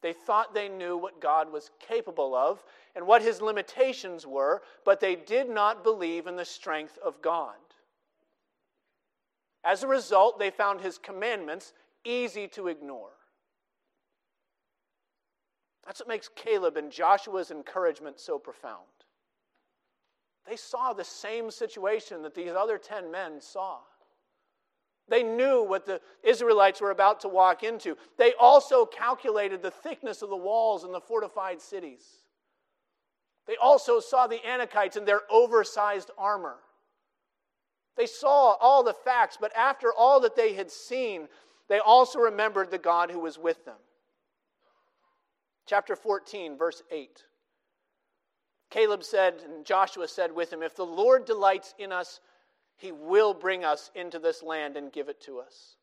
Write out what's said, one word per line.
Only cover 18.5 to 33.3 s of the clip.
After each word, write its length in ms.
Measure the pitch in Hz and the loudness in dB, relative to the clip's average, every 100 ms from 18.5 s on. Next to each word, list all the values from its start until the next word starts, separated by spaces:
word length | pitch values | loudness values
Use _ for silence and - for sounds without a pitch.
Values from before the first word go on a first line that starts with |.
| 123 127 104 _ _ _ _ _ _ _ _ _ _ _ _ _ _ _ _ - | -20 -18 -18 _ _ _ _ _ _ _ _ _ _ _ _ _ _ _ _ -16
They 100 | 226 | -16
saw 380 | - 247 254 | -12 -6 -6
the 100 | 208 | -6
same 480 | 170 - 202 220 226 | -10 -12 -10 -8 -10
situation 720 | 214 226 220 196 220 214 185 | -10 -10 -6 -4 -4 -6 -14
that 100 | 156 | -14
these 200 | 160 175 | -12 -8
other 260 | 175 214 214 | -4 -2 -4
ten 320 | - 208 175 | -6 -12 -10
men 280 | 170 180 151 | -10 -10 -12
saw. 460 | - 196 190 143 _ _ _ _ _ _ _ _ _ _ _ _ _ | -16 -10 -10 -12 _ _ _ _ _ _ _ _ _ _ _ _ _
They 160 | 233 | 0
knew 400 | 233 226 262 262 | 0 0 2 2
what 220 | 214 190 196 | 0 -4 -4
the 140 | 185 _ _ | -10 _ _
Israelites 580 | - 233 233 214 196 190 | 0 0 4 6 4 4
were 120 | 202 | -4
about 280 | 196 196 208 | 2 2 2
to 60 | 202 | -2
walk 360 | 185 185 175 | 4 4 4
into. 340 | 220 226 185 151 - _ | -4 -8 -8 -12 -14 _
They 180 | 240 247 | 4 8
also 500 | 240 277 269 262 226 | 10 10 8 2 2
calculated 760 | - 233 254 262 214 202 190 | 0 -4 -4 -4 -2 -4 -4
the 100 | 185 | -10
thickness 500 | - 311 - 247 202 | -10 -14 -12 -10 -12
of 80 | 208 | -10
the 80 | 196 | -8
walls 480 | 180 226 226 208 180 | -4 0 0 -2 -6
in 80 | |
the 80 | 180 | -12
fortified 580 | - 226 208 - 190 175 | -6 -6 -6 -8 -8 -10
cities. 640 | - 196 170 123 _ _ _ _ _ _ _ _ _ _ _ _ _ | -12 -14 -14 -18 _ _ _ _ _ _ _ _ _ _ _ _ _